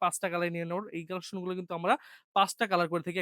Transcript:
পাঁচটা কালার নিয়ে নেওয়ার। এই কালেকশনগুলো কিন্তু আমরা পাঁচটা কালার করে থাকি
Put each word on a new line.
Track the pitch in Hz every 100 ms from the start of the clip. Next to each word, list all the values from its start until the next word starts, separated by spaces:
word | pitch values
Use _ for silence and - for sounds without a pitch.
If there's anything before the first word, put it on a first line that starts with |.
পাঁচটা | 180 - 185
কালার | 175 175 170
নিয়ে | 170
নেওয়ার। | 180 214 165
এই | 165
কালেকশনগুলো | 185 - 190 180 185
কিন্তু | 180 170
আমরা | 180 262 - - _ 196
পাঁচটা | 196 - 214
কালার | 180 170
করে | 170 180
থাকি | 180